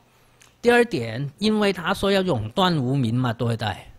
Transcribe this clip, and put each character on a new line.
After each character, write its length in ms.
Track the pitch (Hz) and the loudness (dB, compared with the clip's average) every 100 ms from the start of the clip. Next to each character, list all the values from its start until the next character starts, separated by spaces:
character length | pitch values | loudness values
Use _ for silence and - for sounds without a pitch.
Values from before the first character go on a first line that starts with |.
| _ _ _ _ - _ | _ _ _ _ -20 _
第 100 | 240 | 2
二 120 | 240 | 4
点， 460 | 240 151 117 113 139 - | 4 -2 -6 -6 -8 -2
因 200 | 214 214 | 0 2
为 140 | 202 | 2
他 220 | 190 165 | 0 -2
说 160 | 196 196 | -2 2
要 100 | 196 | 2
永 280 | 185 131 107 | 2 0 -2
断 260 | 196 185 165 | 0 2 2
无 180 | 123 | 0
明 200 | 139 117 | 0 0
嘛， 180 | 120 127 | 0 0
对 160 | 113 120 | -2 -2
不 80 | 110 | -2
对？ 180 | 107 98 - | -4 -8 -12